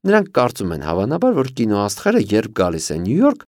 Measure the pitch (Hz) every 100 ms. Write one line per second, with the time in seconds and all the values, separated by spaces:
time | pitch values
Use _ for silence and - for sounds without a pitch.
0 | 190 214 196 - 123 120 92 78 73 87
1 | 107 165 254 180 131 131 113 101 104 -
2 | 202 233 95 104 107 110 90 82 - 80
3 | 90 156 277 - -